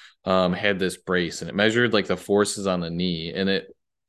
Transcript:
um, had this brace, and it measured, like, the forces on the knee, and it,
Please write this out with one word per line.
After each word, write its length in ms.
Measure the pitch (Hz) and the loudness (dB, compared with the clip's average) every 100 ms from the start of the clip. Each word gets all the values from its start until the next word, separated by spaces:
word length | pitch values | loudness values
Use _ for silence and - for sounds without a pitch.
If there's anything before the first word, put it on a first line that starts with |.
| - _ 95 | -20 _ 0
um, 260 | 92 90 | 2 2
had 260 | 90 104 95 | 0 0 0
this 180 | 92 - | -2 -4
brace, 440 | - 90 85 - | -2 0 0 -6
and 80 | 87 | -6
it 60 | |
measured, 380 | 98 110 117 120 | 0 2 4 2
like, 140 | 104 92 | 2 0
the 100 | 90 | -4
forces 500 | - 101 101 - 98 | 2 2 2 0 -2
on 140 | 90 | -2
the 100 | 85 | -4
knee, 420 | 85 92 82 82 | -2 -2 -2 -6
and 140 | 92 98 | -2 0
it, 260 | 95 - - _ _ | 0 -4 -16 _ _